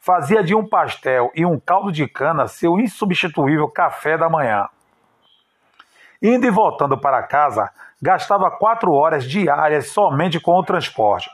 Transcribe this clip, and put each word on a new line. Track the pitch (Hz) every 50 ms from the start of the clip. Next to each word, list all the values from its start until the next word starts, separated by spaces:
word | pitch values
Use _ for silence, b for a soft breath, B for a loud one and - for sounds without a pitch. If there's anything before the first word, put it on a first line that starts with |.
fazia | _ - 180 180 151 135 202 220 208
de | 160 196
um | 220 214 220
pastel | - 190 156 131 - - - 139 131 127 120 120 -
e | 156 165
um | 180 165 135
caldo | _ - 175 190 196 202 170
de | 151 151 127
cana | _ - 135 151 165 151 127 107
seu | - - - 170 170 190
insubstituível | 247 220 - - - 208 180 - - 180 151 - 147 135 151 156 151 147
café | - - 175 156 - - - 147 156 165
da | 160 165
manhã. | 160 160 143 120 110 104 101 - _ _ _ _ _ _ _ _ _ _ _ _ _ _ _ _ _ _ _ _ _ b b b b b b b b b
Indo | - 208 240 254 240
e | 254
voltando | 196 208 220 170 143 - 147 143 139 131
para | - 143 135 120 110
casa, | - - 139 147 143 - 107 104 101 B B B B B B
gastava | - 151 185 175 - - 208 202 190 175
quatro | - - 202 214 233 226 226 185 160
horas | 139 147 160 160 147 127
diárias | 127 139 208 196 156 143 147 151 151 151 151 135 -
somente | - - 208 180 143 135 160 185 160 170
com | - - 170 185
o | 180
transporte. | - 185 175 127 - - - 113 104 101 90 - -